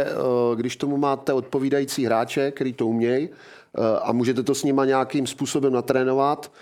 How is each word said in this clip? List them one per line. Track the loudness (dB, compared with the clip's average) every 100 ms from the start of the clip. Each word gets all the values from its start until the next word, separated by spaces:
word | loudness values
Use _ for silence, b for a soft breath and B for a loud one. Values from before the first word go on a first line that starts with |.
eh, | 2 0 0 2 2 0
když | -4 -4
tomu | -4 0
máte | 0 0 0
odpovídající | -2 0 -2 0 0 0 -2 0
hráče, | 2 0 0 -2
který | -2 -4
to | -2 0
umějí, | 2 2 0 -2
eh, | -8 -20 -20 -10 -2 0 0
a | 0
můžete | 0 0 0
to | 0
s | 0
nima | 2 2
nějakým | 2 2 0 -2 -4
způsobem | -4 -4 0 2
natrénovat, | 2 2 2 2 2 2 -2 -6 B